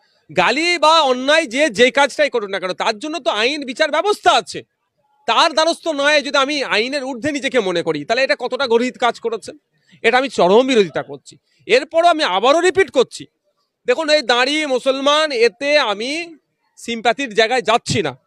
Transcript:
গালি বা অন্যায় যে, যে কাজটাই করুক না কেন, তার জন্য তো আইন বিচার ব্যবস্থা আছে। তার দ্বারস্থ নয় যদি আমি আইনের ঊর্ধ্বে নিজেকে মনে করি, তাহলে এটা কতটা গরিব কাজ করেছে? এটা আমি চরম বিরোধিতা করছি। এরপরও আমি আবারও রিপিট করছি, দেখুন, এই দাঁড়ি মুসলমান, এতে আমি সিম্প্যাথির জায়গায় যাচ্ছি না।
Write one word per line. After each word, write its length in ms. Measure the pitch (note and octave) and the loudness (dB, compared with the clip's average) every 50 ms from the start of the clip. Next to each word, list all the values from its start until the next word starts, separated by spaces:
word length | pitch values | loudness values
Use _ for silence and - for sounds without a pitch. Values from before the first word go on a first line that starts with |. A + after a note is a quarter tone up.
| _ _ _ _ _ _ D3+ F3+ | _ _ _ _ _ _ 0 2
গালি 400 | E3+ F#3+ B3 D4 E4 F4 F4 E4 | 2 2 2 0 0 0 0 2
বা 240 | D4 D#4 D#4+ E4 | 4 4 4 4
অন্যায় 440 | D4+ C4 B3+ B3 C4 C#4 D4+ E4 E4 | 4 2 0 0 0 2 2 2 2
যে, 240 | A#3+ G#3 C#4 D4+ D#4 | 0 0 0 0 0
যে 220 | G3+ F3+ A#3+ B3 | 4 4 4 4
কাজটাই 380 | A3+ C#4 C#4+ C4+ - - D4+ C4+ | 4 2 0 0 2 0 -2 0
করুক 200 | - A#3+ G3+ G3 | 0 -4 -4 -4
না 100 | G3 F#3 | -6 -6
কেন, 140 | F3 F#3 E3+ | -6 -6 -6
তার 260 | - F#3 G#3+ A3+ G#3 | -2 -2 -2 -2 -4
জন্য 200 | G3+ D#4 D#4 E4+ | -6 -8 -8 -4
তো 120 | A#3+ E4+ | -4 -4
আইন 340 | C4 G#3 A3 C4 D4+ D#4 C4+ | -2 0 0 -2 -2 -4 -8
বিচার 260 | A#3 B3+ - D#4 D4+ | -10 -4 -2 -2 0
ব্যবস্থা 400 | C#4 D#4 E4+ G#4 - - - F#4 | 0 0 0 0 -2 0 2 2
আছে। 320 | D4+ A#3+ F3 - - D3+ A2+ _ _ _ _ _ _ _ _ _ _ _ _ - | 2 2 0 -4 -10 -14 -14 _ _ _ _ _ _ _ _ _ _ _ _ 0
তার 260 | A3+ B3+ D4+ E4+ C#4+ | 2 2 2 2 2
দ্বারস্থ 340 | D#4 D#4+ E4 E4 - - E4 | 2 0 0 0 -2 -4 -6
নয় 340 | D4+ C#4 C#4 D4 D4+ D4 | -4 -2 0 2 2 2
যদি 160 | B3+ C#4+ C#4 C#4+ | 0 0 0 0
আমি 260 | C4+ C#4 D4+ C#4+ A#3+ | 0 0 -2 -4 -4
আইনের 420 | F3 F3+ G#3 A#3 B3+ C#4+ D4 B3+ | -2 -2 -2 -2 -2 -4 -6 -8
ঊর্ধ্বে 260 | C4 C#4 A3+ G3+ D4+ | -8 -8 -6 -6 -6
নিজেকে 280 | C#4+ C#4+ A3+ C4+ B3+ B3 | -6 -4 -6 -2 -2 -2
মনে 240 | G3+ F#3 F3+ E3+ D#3+ | -2 0 -2 -4 -4
করি, 220 | D#3+ D#3 D3 D3 | -4 -6 -6 -4
তাহলে 180 | - A3+ B3+ C4+ | -4 -2 -2 0
এটা 120 | C4 C#4+ - | -2 -2 -4
কতটা 280 | A#3+ B3 B3 A#3 C#4 A#3 | -4 -8 -6 -6 -2 0
গরিব 260 | A3+ A#3 B3 B3+ - - | 0 0 0 -2 -4 -2
কাজ 200 | B3+ A#3 A3+ - | -2 -2 -2 -4
করেছে? 320 | - A#3 A3 G#3 - - D#4 - _ _ _ _ _ _ _ _ | -6 -8 -8 -8 -10 -16 -20 -20 _ _ _ _ _ _ _ _
এটা 160 | - A3+ A#3+ B3+ | -2 0 2 2
আমি 120 | C#4 B3+ | 0 0
চরম 380 | - - F3+ F3 G3 A#3 C4 C4 | 0 2 2 4 6 4 4 4
বিরোধিতা 360 | C4 A3 G3 D#3+ - D3+ C#3 | 2 2 2 2 -2 -8 -10
করছি। 340 | D3 D3 C3+ _ - D#3+ _ _ _ _ _ C3+ | -10 -14 -18 _ -20 -20 _ _ _ _ _ _
এরপরও 420 | - G#3 C4 D#4 - D#4+ E4 E4+ F4 | 0 0 0 0 0 0 2 2 4
আমি 160 | E4 D#4 D4+ | 2 2 0
আবারও 360 | G#3 F3+ G3 G#3+ C4 D4 E4+ | -2 -2 2 2 4 4 4
রিপিট 320 | E4+ F#4 - F#4+ F#4+ B3 | 2 2 2 0 -2 0
করছি, 340 | - C4+ G#3+ - - - C#3+ - _ _ _ _ _ _ _ _ _ _ _ | 0 0 -2 -2 -4 -12 -18 -20 _ _ _ _ _ _ _ _ _ _ _
দেখুন, 240 | - B3 C#4 D#4+ D4 | -2 -2 -2 2 2
এই 120 | D4+ D4+ | 2 2
দাঁড়ি 440 | B3 G#3+ B3 A#3+ B3+ C#4 D4 D#4 D#4 | 2 2 0 2 2 0 0 -2 -2
মুসলমান, 640 | C#4+ C4 B3 - C4+ C4 C4+ C4+ C#4+ D4 D#4 D#4 D4+ | -2 -2 -2 -2 -2 -2 0 0 2 2 2 0 0
এতে 460 | C#4 A3 A#3 A#3 A#3 _ C#4 C#4+ D4 D4+ | 0 0 0 0 0 _ -2 0 0 2
আমি 560 | C4 A3 G3+ G3 A#3 C4 D4 E4 E4+ E4+ D#4+ - _ _ _ _ _ _ _ - | 0 0 -2 -4 -6 -6 -6 -8 -8 -12 -16 -20 _ _ _ _ _ _ _ -16
সিম্প্যাথির 560 | - - A#3 A3+ G#3 A#3+ A3+ C4 C#4 A#3+ G3+ | -10 -10 -8 -2 0 0 0 0 -4 -4 0
জায়গায় 280 | G3+ A3 G#3+ B3+ B3+ | 0 0 2 0 -2
যাচ্ছি 400 | F#3 G3+ A3 A#3+ - - - A#3+ | 0 0 0 0 0 -2 -2 -2
না। 160 | E3 C#3+ B2+ - _ | -2 -4 -6 -10 _